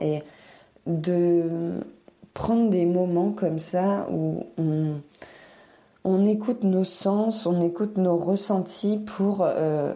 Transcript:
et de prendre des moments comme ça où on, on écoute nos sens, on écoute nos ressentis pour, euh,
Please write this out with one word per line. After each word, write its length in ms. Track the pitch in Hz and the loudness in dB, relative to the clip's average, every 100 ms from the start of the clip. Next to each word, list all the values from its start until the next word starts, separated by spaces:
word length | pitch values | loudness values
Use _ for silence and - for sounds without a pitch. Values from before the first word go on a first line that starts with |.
et 220 | 151 151 - - - - _ _ 165 | -2 -2 -6 -20 -20 -20 _ _ -4
de 920 | 165 170 175 175 170 165 165 170 180 - - - _ - | -2 0 2 4 2 2 -2 -4 -6 -8 -16 -20 _ -18
prendre 360 | - - 233 226 | -6 0 2 4
des 160 | 180 170 | 4 2
moments 460 | 180 180 170 196 | 2 2 2 0
comme 280 | 208 175 160 | 0 -2 -2
ça 480 | 160 180 190 202 - | -2 0 0 0 -2
où 320 | 165 160 - - - | -2 -2 -4 -6 -2
on, 380 | 160 156 156 147 143 - - - - - - - _ _ | 0 0 -2 -4 -10 -20 -20 -20 -20 -20 -20 -20 _ _
on 220 | 190 190 208 | 0 2 4
écoute 400 | 214 214 240 190 | 2 -2 0 2
nos 180 | 185 | 2
sens, 640 | 185 - 202 208 220 220 170 | 0 -2 0 2 0 -2 0
on 160 | 175 | 2
écoute 360 | 170 175 214 196 | 2 0 -2 0
nos 200 | 185 170 | 2 2
ressentis 800 | 170 196 - 190 180 - 202 214 | 0 -2 0 -2 -2 -4 -2 -2
pour, 400 | 214 - 196 196 | -4 -2 0 2
euh, 540 | 160 - 156 151 143 | 0 2 0 0 -2